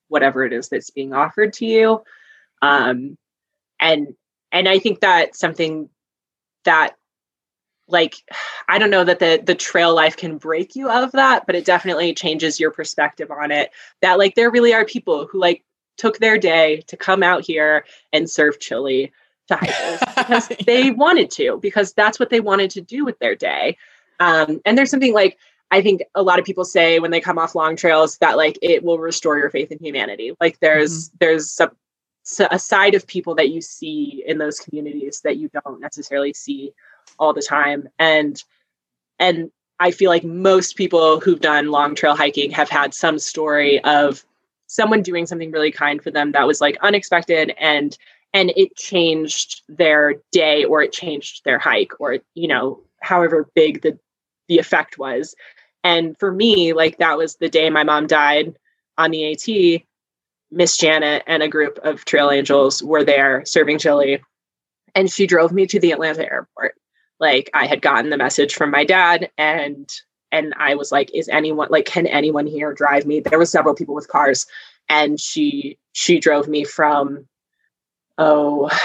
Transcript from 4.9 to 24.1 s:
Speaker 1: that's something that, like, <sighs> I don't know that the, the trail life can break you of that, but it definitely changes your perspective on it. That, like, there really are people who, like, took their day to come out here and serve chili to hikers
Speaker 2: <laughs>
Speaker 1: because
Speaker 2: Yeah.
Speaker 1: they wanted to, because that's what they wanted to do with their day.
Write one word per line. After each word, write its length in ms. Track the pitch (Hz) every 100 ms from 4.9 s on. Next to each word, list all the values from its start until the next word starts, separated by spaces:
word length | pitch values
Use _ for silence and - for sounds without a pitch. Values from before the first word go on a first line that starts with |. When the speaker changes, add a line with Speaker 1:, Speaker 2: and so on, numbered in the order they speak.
| 185
Speaker 1:
that's 400 | 196 175 - -
something 500 | 165 160 160 156 151 _ _ _ _ _ _ _ -
that, 300 | 160 147 - _ _ _ _ _ _ _ _ _
like, 300 | 175 165 - _ - -
<sighs> 220 | - -
I 100 | 196
don't 140 | 214
know 140 | 190 175
that 140 | 175
the, 220 | 165 160
the 120 | 147 175
trail 400 | - 175 170 165
life 220 | 156 -
can 200 | 170 156
break 380 | 160 160 196 262
you 140 | 262
of 220 | 240 254
that, 320 | 269 269 247 -
but 100 | 175
it 80 |
definitely 500 | 175 175 185 160 175
changes 460 | - 170 156 160 -
your 120 | 156
perspective 600 | - 156 - 147 - 151
on 200 | 147 147
it. 200 | 147 - - - _
That, 180 | 185 185
like, 160 | 196 233
there 160 | 233
really 220 | 240 233
are 100 | 226
people 440 | 214 - 190 147 156
who, 120 | 190
like, 240 | 175 175 _ _ _ -
took 220 | 226 220
their 180 | 220 214
day 440 | 185 165 156 156 -
to 80 | -
come 260 | - 190
out 200 | 180 180 -
here 380 | 156 151 151 - - _
and 160 | 156 160
serve 280 | - 147 143
chili 500 | - 120 135 131 139 _ _ _ -
to 60 | 175
hikers 420 | 160 - 170 170
Speaker 2:
<laughs> 160 | - 269
Speaker 1:
because 340 | 233 247 -
Speaker 2:
Yeah. 60 | 240 208
Speaker 1:
they 260 | 247 262
wanted 380 | 226 311 339 -
to, 260 | - 127 101
because 300 | 202 214 190
that's 260 | - 214 214
what 120 | 240
they 100 | 240
wanted 300 | 208 196 190
to 80 | 196
do 220 | 175 262
with 160 | 269 -
their 160 | 117 101
day. 400 | 85 69 117 175 _ _ _